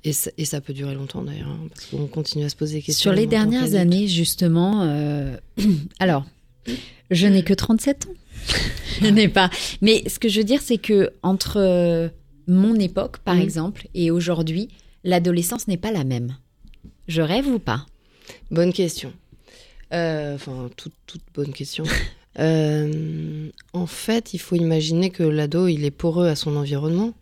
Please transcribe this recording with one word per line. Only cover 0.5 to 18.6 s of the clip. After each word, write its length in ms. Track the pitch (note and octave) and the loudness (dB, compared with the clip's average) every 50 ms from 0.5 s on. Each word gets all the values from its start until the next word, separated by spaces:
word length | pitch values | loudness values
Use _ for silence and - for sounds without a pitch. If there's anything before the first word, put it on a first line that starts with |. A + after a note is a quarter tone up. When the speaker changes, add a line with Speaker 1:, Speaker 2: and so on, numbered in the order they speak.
| - D3 | -6 -6
Speaker 1:
peut 120 | C#3 - C#3 | -8 -8 -10
durer 200 | C3+ C#3 C#3 C#3 | -8 -6 -8 -6
longtemps 260 | C3+ C3+ C3+ - - - | -8 -10 -10 -8 -10 -8
d'ailleurs, 260 | C#3 C#3+ D3+ - C#3+ | -8 -8 -10 -10 -10
hein, 180 | C#3+ D#3+ D#3+ D#3 | -10 -10 -10 -14
parce 160 | - - - | -14 -16 -16
qu'on 220 | - - C#3 D3 C#3+ | -10 -6 -6 -6 -4
continue 380 | - D#3+ D3+ - - D3+ D3 | -4 -6 -6 -4 -4 -4 -4
à 40 | D3 | -4
se 60 | C#3+ | -4
poser 200 | - D3+ D3+ D3+ D#3 | -4 -6 -4 -4 -6
des 40 | |
questions 300 | C#3+ - - - - G3+ | -4 -4 -2 0 2 2
Speaker 2:
Sur 20 | F#3+ | 4
les 100 | F#3+ A3 | 4 4
Speaker 1:
en 20 | |
tant 40 | G#3+ | 2
Speaker 2:
dernières 300 | A3+ A3 G#3+ G#3+ A#3 B3+ | 2 2 2 2 2 0
Speaker 1:
qu'adulte. 180 | B3+ A3+ G3+ G3 | 0 2 2 4
Speaker 2:
années, 280 | F3+ F3 F3+ F#3+ G#3 G3+ | 4 4 4 4 2 2
justement, 760 | F3+ E3+ E3+ D#3+ - - F#3 E3+ D#3+ E3+ F3 F#3 G#3 G#3+ F#3+ | 2 0 0 0 0 0 2 4 4 4 4 2 2 2 0
euh, 520 | D#3 D3 D3 D3+ D3 D3 D3 C#3+ C3+ B2+ - - - - - | 0 0 0 -2 -2 -2 -2 -4 -6 -8 -10 -14 -14 -6 0
<clears throat> 420 | G3 G#3+ F#3+ D3+ C#3+ F3+ - - | 2 2 2 2 0 -8 -4 0
alors, 260 | F#3+ F#3 E3 C#3 C#3 - _ _ _ _ _ _ _ - A#3+ - - - - - _ _ | 2 2 2 2 0 -4 _ _ _ _ _ _ _ -10 -10 -10 -10 -16 -20 -20 _ _
je 160 | F#3 E3+ F#3 G#3 | 2 4 6 6
n'ai 160 | G3+ F#3+ F3+ | 6 6 6
que 100 | - G3 | 4 2
trente-sept 540 | F#3+ - - A3+ A3+ - C#4 C#4 - - - | 0 2 2 2 2 2 0 -2 -2 -4 -14
ans. 60 | F#4 - - - - - - - | -14 -16 -18 -18 -16 -12 -6 -4
<laughs> 540 | - - - - - - - - - - | -2 -2 -2 -2 -4 -6 -8 -8 -2 2
Je 60 | F#3 A3 | 4 6
n'ai 200 | G3+ A3 G#3+ F#3 | 6 6 6 6
pas. 200 | - G3 F#3 F3+ - - - - - - | 6 4 2 2 2 -4 -8 -8 -6 2
Mais 220 | G3 G#3+ A3 G#3+ - - | 4 4 4 4 4 -2
ce 100 | - - | -6 -2
que 80 | - A3+ | -2 0
je 120 | G3 G#3+ | 2 2
veux 40 | A3 | 2
dire, 160 | G3+ B3+ C#4+ | 2 2 0
c'est 160 | - - A#3+ A3 | 2 0 -2 -2
que 340 | - - G#3+ G3+ F#3+ - - - - | 0 2 4 4 4 2 -2 -4 -2
entre, 340 | F3+ F#3+ F#3+ - - - G#3+ | 0 0 0 -2 -2 0 2
euh, 520 | G3 F#3+ F3+ F3 F3 E3+ E3+ E3 E3 E3 - - - - - - - - | 2 4 4 4 4 2 2 0 0 -4 -6 -12 -20 -20 -20 -14 0 2
mon 280 | F3+ F#3 G3 G#3+ A3+ | 4 6 6 6 4
époque, 440 | A3 G3+ F3 - - G3 B3 - - | 4 2 0 0 -2 -4 -4 -8 -10
par 160 | - - F3+ | -2 2 4
Speaker 1:
Mhm. 60 | F3+ | 4
Speaker 2:
exemple, 460 | - - D#3 D#3+ D#3+ F3+ G#3 - - - - | 4 2 0 -2 -4 -4 -6 -10 -14 -12 -4
et 180 | F3+ F3 E3 | -2 0 2
aujourd'hui, 560 | E3 F3 E3+ E3+ F3 D#3+ E3 D#3+ D#3+ E3+ G#3+ C4+ - - _ - _ _ _ | 2 0 0 0 0 -2 0 -2 -2 -4 -6 -6 -12 -20 _ -20 _ _ _
l'adolescence 640 | F#3 F3+ F3 F3 F3 F3 F3 E3+ E3+ A#3+ A#3 - - | 0 2 2 2 2 0 0 0 -2 -4 -6 -4 -4
n'est 80 | F#3+ F3 | -6 -4
pas 140 | F3+ G#3+ | -4 -4
la 120 | A3+ F#3 C#3+ | -2 -2 -2
même. 320 | C3 C3 A#2+ A#2+ A#2+ C3 C3+ _ _ _ _ - - - - _ - _ _ - - | -2 -2 -4 -4 -6 -8 -10 _ _ _ _ -20 -20 -20 -20 _ -20 _ _ -12 -6
Je 140 | E3 D#3+ | -2 -2
rêve 260 | E3 D3+ F3+ A#3 C#4 C#4+ | 0 0 0 0 0 0
ou 120 | B3+ A3 | -2 -2
pas ? 260 | - - A2+ A#2+ C#3+ - - _ _ _ _ _ _ - - - - - | -2 -4 -4 -4 -6 -12 -20 _ _ _ _ _ _ -20 -20 -20 -14 -6
Speaker 1:
Bonne 220 | - D#3+ | 0 2